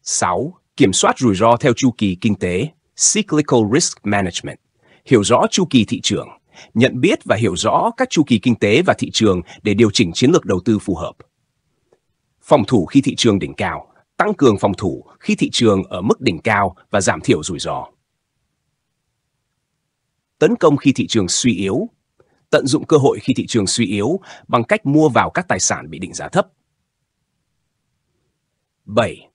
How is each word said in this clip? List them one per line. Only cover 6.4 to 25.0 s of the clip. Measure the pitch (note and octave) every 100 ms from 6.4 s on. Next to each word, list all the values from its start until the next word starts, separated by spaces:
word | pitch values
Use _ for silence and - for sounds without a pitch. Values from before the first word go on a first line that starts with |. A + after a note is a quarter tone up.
| _ - -
nhận | A2 B2 B2+
biết | E3 D#4 -
và | A2
hiểu | A2 F2
rõ | - C#3 G#3 -
các | B3+
chu | - C#3+
kỳ | A2+
kinh | B2+ A2+
tế | G2+ A#2+
và | F3+
thị | - -
trường | - G#2+ F2+ - -
để | G#2
điều | G2+ A2
chỉnh | - F#2
chiến | E2 B2+
lược | F3 -
đầu | F#2 A#2+
tư | G#2+
phù | - E2+
hợp. | E2 - - _ _ _ _ _ _ _ _ _ _ _
Phòng | - D3 G#2+
thủ | B2 A#2
khi | C#3+
thị | C3 -
trường | A#2 G2
đỉnh | C#2
cao, | - F2 D#2 - _ _ -
tăng | F#3
cường | G#3+ C3+ G2+
phòng | G#2
thủ | F#2+ F#2+ - - _
khi | - G#3+
thị | C#3+
trường | - A2+ F#2+
ở | F2+ F#2+
mức | G#2 -
đỉnh | B2+ E2+
cao | A2+ G2+ G2 - _
và | G#2
giảm | F2+ E2
thiểu | G#2 F#2
rủi | D#2 B2+
ro. | - - - _ _ _ _ _ _ _ _ _ _ _ _ _ _ _ _ _ _ _ _ _ _ _ _ _
Tấn | E3 A#3
công | D#3+ C#3+
khi | C#3+
thị | B2+ F2
trường | A2+ F2+
suy | - B2 F#2
yếu, | F#2+ A#2+ A#3 _ _ _ _ _ _
tận | D3+ C3+
dụng | C#3+ -
cơ | D3+
hội | C#3 -
khi | - C3
thị | B2+
trường | A#2 F#2+
suy | - G#2
yếu | G#2 G#2+ F#3+ - - -
bằng | A#2+
cách | A#2 G#3+ C3+
mua | D3+